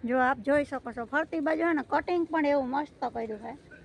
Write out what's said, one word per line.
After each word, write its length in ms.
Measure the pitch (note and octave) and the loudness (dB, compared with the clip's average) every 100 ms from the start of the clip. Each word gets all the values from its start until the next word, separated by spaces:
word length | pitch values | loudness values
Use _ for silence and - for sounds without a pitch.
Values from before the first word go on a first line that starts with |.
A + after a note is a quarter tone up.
| A#3 | 0
જો 120 | B3+ | 2
આપ 200 | B3+ C4+ | 2 2
જોઈ 260 | A3 D4 | 2 2
શકો 280 | C#4+ C4 - | 2 -6 -8
છો, 140 | B3 A#3 | -10 -4
ફરતી 340 | C#4+ D#4+ E4 | -2 -2 -2
બાજુ 240 | D4+ D#4+ E4 | 0 2 2
હે 60 | |
ને 100 | D#4 C4 | 0 0
કટિંગ 380 | C#4+ D#4+ F4+ E4 | -2 2 0 2
પણ 180 | D#4+ D4 | 2 4
એવું 240 | C#4+ B3+ | 2 2
મસ્ત 320 | C4 D4 - B3 | -2 -4 -6 -6
કર્યું 280 | A#3 A3+ G#3+ A3+ | -4 -6 -8 -10
હે. 80 | C#4 - - | -14 -18 -20